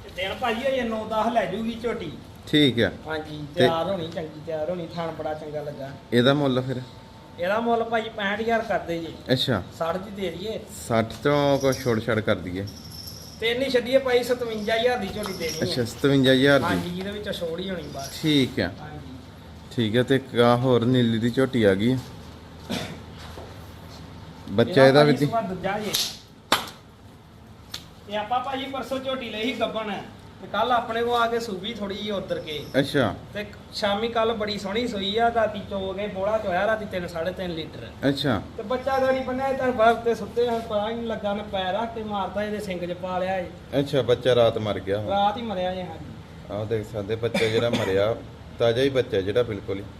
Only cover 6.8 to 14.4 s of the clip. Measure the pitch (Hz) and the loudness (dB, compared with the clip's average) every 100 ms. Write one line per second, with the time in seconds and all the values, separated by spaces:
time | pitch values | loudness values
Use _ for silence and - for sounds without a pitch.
6.8 | 127 - - - - - 175 214 233 233 | -8 -16 -20 -20 -20 -6 -2 0 2 0
7.8 | 226 226 220 208 196 208 226 226 226 180 | 0 -2 -2 -4 -2 -2 0 0 2 -2
8.8 | 170 170 160 139 - 127 - 107 92 - | -2 -4 -6 -10 0 0 2 0 0 -6
9.8 | 165 180 202 202 185 165 208 214 - - | -2 -2 -6 -6 -6 -6 -8 -8 -10 -14
10.8 | - 117 110 - 147 147 143 139 135 127 | 0 2 2 0 2 4 4 4 4 2
11.8 | 123 113 110 110 107 98 82 90 104 - | 2 0 2 0 2 0 0 -6 -6 -10
12.8 | - - - - - - 226 240 269 247 | -16 -16 -16 -16 -16 -6 -2 0 2 2
13.8 | 226 262 262 247 247 247 | 4 2 6 2 4 0